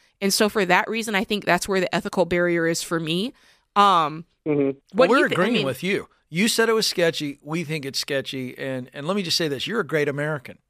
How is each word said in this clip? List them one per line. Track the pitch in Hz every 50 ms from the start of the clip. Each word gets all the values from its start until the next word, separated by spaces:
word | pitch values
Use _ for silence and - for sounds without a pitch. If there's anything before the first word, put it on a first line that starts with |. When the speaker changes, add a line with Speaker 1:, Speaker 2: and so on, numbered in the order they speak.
| _ _ _ -
Speaker 1:
And | - 196
so | 190 - 220 208
for | - 226 196
that | 175 180 185 214 -
reason, | 214 226 220 233 214
I | 190 -
think | - 214 202 -
that's | - 170 180 - -
where | 196 190
the | 180 - -
ethical | 170 - 208 - 196 180
barrier | 170 180 175 175 175 170 170 165 165
is | 170 165 -
for | - 180 165
me. | 165 151 165 180 202 262 - _ _ _ _ _ _ _ -
Um, | 208 202 202 190 170 160 147 151 160 170 _ _ _ - 160
Speaker 2:
Mm-hmm. | 151 143 139 135 139 - _ _ - 190
Speaker 1:
what | 254 196
Speaker 3:
Well, |
Speaker 1:
do | 233
you | 285
Speaker 3:
we're | 302 233
Speaker 1:
thi-, | -
I |
Speaker 3:
agreeing | - 180 214 247
Speaker 1:
mean | 220 202 135
Speaker 3:
with | 123 - -
you. | 185 202 139 87 - _ _ _ -
You | 151 165 208 233
said | - - 226 220
it | 226
was | 220 202 -
sketchy. | - - 170 165 160 - 156 143 139 - -
We | 147 156 170 170
think | 139 160 165 135
it's | 135 127 -
sketchy. | - - 147 135 127 - - 135 127 123 131 -
And, | 139 135 131 131 123 - -
and | 143 139 156
let | 196
me | 208
just | 190 170 - -
say | 175 151
this. | 139 123 107 147
You're | 202 233
a | 185 131
great | 156 156 147 143
American. | 139 143 147 151 156 143 - - 95 - _ _